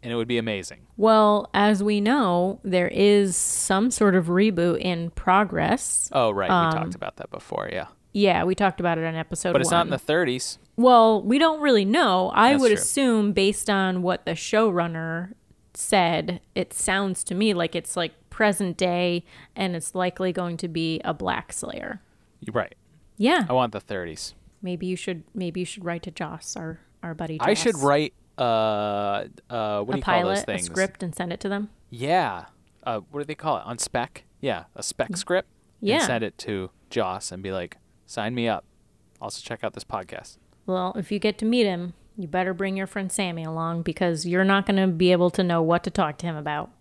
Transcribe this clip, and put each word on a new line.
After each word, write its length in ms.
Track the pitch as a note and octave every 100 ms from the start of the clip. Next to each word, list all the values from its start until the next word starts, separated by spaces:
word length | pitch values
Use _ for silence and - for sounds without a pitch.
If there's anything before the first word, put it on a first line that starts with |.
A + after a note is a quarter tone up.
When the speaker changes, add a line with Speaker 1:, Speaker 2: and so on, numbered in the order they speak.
Speaker 1:
and 100 | B2
it 20 | A#2
would 120 | A2+
be 100 | A#2+
amazing. 440 | A2+ G2+ F2 - - -
Speaker 2:
Well, 540 | G#3+ A3 G#3 G#3 -
as 300 | F#3+ G#3 G3+
we 160 | G3+ G#3
know, 580 | G#3 C#4+ G#3 F3 F3+ G3
there 240 | G3 F3+ F3
is 480 | - G3+ G#3 G3 F3
some 560 | - - - F#3+ A#3+
sort 240 | - G#3 F#3
of 120 | E3
reboot 520 | F3+ G#3+ F3 E3+ E3
in 300 | F3+ E3+ E3+
progress. 960 | - - F#3+ G#3 E3+ D#3+ A3 - - -
Speaker 1:
Oh, 180 | C3+ A#2
right. 180 | G2+ F#2+
Speaker 2:
Um, 200 | F#3 E3
Speaker 1:
We 60 | D#3+
talked 160 | E2+ F2+
about 220 | - -
that 120 | -
before, 400 | - - G1+ G1+
yeah. 160 | F2+ - _ _
Speaker 2:
Yeah, 320 | G3+ G3+ F3 E3+
we 100 | F#3
talked 240 | G3 F3+
about 180 | F3 E3
it 60 | E3
on 100 | D#3+
episode 360 | D#3+ E3+ F3+
Speaker 1:
But 100 | D#3+
it's 80 | C3
not 120 | E3+ E3
in 0 |
Speaker 2:
one. 20 |
Speaker 1:
the 80 | C3+
thirties. 580 | - D#3 D#3+ B2+ - - _ -
Speaker 2:
Well, 440 | B3 A#3+ A3 G#3+
we 160 | G3+ C4+
don't 200 | D#4+ D#4
really 220 | D4 A#3 G3
know. 460 | C4+ C4 F#3 F#3
I 180 | - A#3
Speaker 1:
That's 80 | C#4+
Speaker 2:
would 60 | B3+
Speaker 1:
true. 60 | G#3
Speaker 2:
assume, 560 | - - C4 A3+ G#3
based 360 | G3 G3 G3+ -
on 320 | G3 F#3+ F3+
what 240 | F3+ F3+ -
the 60 |
showrunner 1040 | E3 - G#3+ A3 F3 E3+ E3 E3 E3 F3+ A3+ _ _ _
said, 680 | - - G3+ E3+ E3 D#3 F3+ _ -
it 180 | F3+
sounds 500 | - - F#3+ G3 F3+ -
to 100 | F3+
me 180 | A3
like 220 | F3+ E3 F3
it's, 220 | - -
like, 160 | E3 _ _
present 480 | - G#3+ G3 F#3+ E3
day, 480 | F3+ F3 F3 F3 - - - -
and 200 | F#3+ F3
it's 180 | -
likely 380 | F#3 F3+ F3+ F#3
going 240 | F3+ F3 E3+
to 100 | F3+
be 340 | D#3+ D#3+ D#3
a 100 | -
black 380 | D#3+ F#3 - -
Slayer. 500 | - - - - - _ _ _ _
Speaker 1:
You're 140 | -
right. 220 | A2+ F#2+ - _ _ _ -
Speaker 2:
Yeah. 280 | A3 F4 F3+
Speaker 1:
I 40 |
want 180 | B2+ B2
the 60 | G#2
thirties. 560 | - G2+ E2+ D#2 - - - _
Speaker 2:
Maybe 240 | F#3 F3 F3+
you 80 | F3+
should, 280 | - F3 -
maybe 260 | G#3+ F3+ E3+
you 60 | F3+
should 180 | - E3+
write 180 | E3+
to 80 | E3+
Joss, 440 | E3 D#3 E3 - -
our, 240 | D#3+ E3+ _ _
our 100 | E3+ D#3+
buddy 220 | E3 D#3+
Speaker 1:
I 160 | D3+ G#3+
should 180 | A#3+
Speaker 2:
Joss. 100 | E3+
Speaker 1:
write, 300 | C#3 C#3+ D3+ _ _ -
uh, 880 | B2 A2+ A2 G#2 G#2 G2+ G2+ G2+ - - _
uh, 320 | A#2+ G#2+ G#2
what 60 | G#2
do 60 |
Speaker 2:
A 40 | C3+
Speaker 1:
you 60 |
call 200 | F#3 F3+
those 0 |
Speaker 2:
pilot, 160 | F3+ G3
a 20 | -
Speaker 1:
things? 200 | F#3+ F3
Speaker 2:
script, 380 | E3+ G3 -
and 120 | F3+ -
send 160 | F3+
it 60 | E3+
to 80 | G3+
them? 200 | G3+ G#3 _ _
Speaker 1:
Yeah. 560 | A#2+ C3+ F3+ C#3+ F2+ - _ _ _
Uh, 180 | - A2+ F#2
what 100 | C#3+
do 40 | D3
they 100 | D3+
call 220 | D#3 A#2
it? 60 | -
On 120 | A#2+
spec? 480 | - B2+ A#2+ - _ _
Yeah, 260 | C#3 F#2+ D#2+ -
a 80 |
spec 260 | - - A#2+
Speaker 2:
Mm. 60 | F3+
Speaker 1:
script. 300 | - F3+ - _ _ _
Speaker 2:
Yeah. 160 | G3+ C4+
Speaker 1:
And 80 |
send 200 | G#3+ A#2+
it 140 | A2 -
to 300 | - G2 F#2 _ _
Joss 420 | A#2+ F#2+ F#2 -
and 120 | F#2
be 80 | F#2+
like, 260 | F#2+ F2 - _ _ _
"Sign 280 | - G#2+ B2
me 120 | A#2
up. 160 | G2 - _ _ _ _ _
Also 200 | G#2+ -
check 200 | - A2+
out 100 | A2
this 100 | G2+
podcast." 540 | - G#2 F2+ - - - _ _ -
Speaker 2:
Well, 280 | F#3 F3+ G#3
if 140 | F3
you 80 | G#3
get 180 | G#3+ G#3
to 60 | A3
meet 200 | B3 G#3
him, 280 | F3 F3 - _ -
you 100 | E3+
better 260 | E3+ F#3
bring 220 | F3+ G3 F#3+
your 100 | F#3+
friend 240 | G#3 F#3+
Sammy 320 | - F#3+ E3
along 400 | D#3+ D#3+ E3 E3+
because 420 | E3 D#3 F3+ D#3+ E3+
you're 180 | F3+
not 220 | F#3+ G3 G3
gonna 220 | G3 F#3+
be 240 | E3 F3+
able 180 | F3+ F3
to 120 | -
know 180 | F3+ E3+
what 220 | D#3+ E3+
to 60 | -
talk 260 | F#3 D#3+ D3+
to 60 | E3+
him 100 | D#3
about. 360 | D3 D3 E3 _